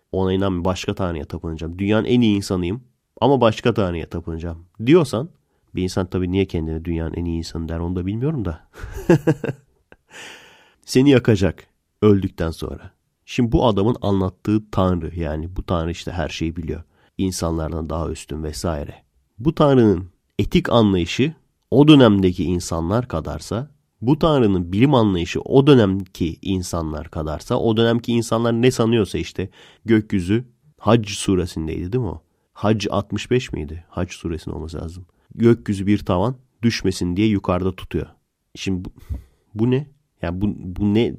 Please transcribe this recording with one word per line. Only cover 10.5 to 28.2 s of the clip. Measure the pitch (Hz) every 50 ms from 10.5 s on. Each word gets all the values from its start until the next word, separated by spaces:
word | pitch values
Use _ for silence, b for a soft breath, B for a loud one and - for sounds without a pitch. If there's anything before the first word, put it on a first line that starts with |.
| B B B B B B _
Seni | - - 131 135 143
yakacak | 139 123 - - 110 95 104 85 - - - _ _ _ _ _ _ _
öldükten | - 107 101 98 90 98 - - 87 82
sonra. | 85 - - - - - - 90 - _ _ _ _ _ _
Şimdi | - - - 123 113
bu | 127 175 -
adamın | 123 107 95 98 113 123 -
anlattığı | - 101 98 98 92 92 - _ - 104 104 110 107 -
tanrı, | - 107 92 92 90 85 80 80 82 90
yani | 82 76 76 78 80 87 92
bu | - -
tanrı | - 95 85 82 85
işte | 85 - - -
her | 90 87 78 67
şeyi | - - 82 82 80
biliyor. | 90 82 78 82 78 80 _ _ _ _ _ _ -
İnsanlardan | 95 95 90 - 90 82 82 82 78 76 82 80 80 78
daha | 78 82 80 80
üstün | 78 - - - 71 76 78
vesaire. | 76 73 - - 90 80 73 76 - - - _ _ _ _ _ _ _ -
Bu | 117 165 165
tanrının | - 160 143 135 127 117 107 95 85 92 90 _ _ _ _ _ -
etik | 95 - - 180 - -
anlayışı | 95 120 110 104 95 90 85 - - - 127 160 160 - _ _ _ _ _ _
o | - 127 147 151
dönemdeki | 156 139 127 113 101 98 92 92 90 95 85
insanlar | 80 90 87 - - 85 82 82 85 101 120 120 -
kadarsa, | - 80 78 78 76 78 - - - 110 139 151 _ _ _ _ _ _ 107 120
bu | 151 147
tanrının | - 165 151 139 120 104 95 90 90 87
bilim | 90 101 123 147 143
anlayışı | 123 110 104 95 85 85 - - -
o | - - - 135 135 143
dönemki | 143 123 107 95 95 98 92 - - - 92 80 82 -
insanlar | - - 95 92 90 - - 85 80 78 78 76 78 -
kadarsa, | - 85 78 76 76 73 - - 120
o | 127 - 117 113 110
dönemki | 113 117 117 120 117 -
insanlar | 117 117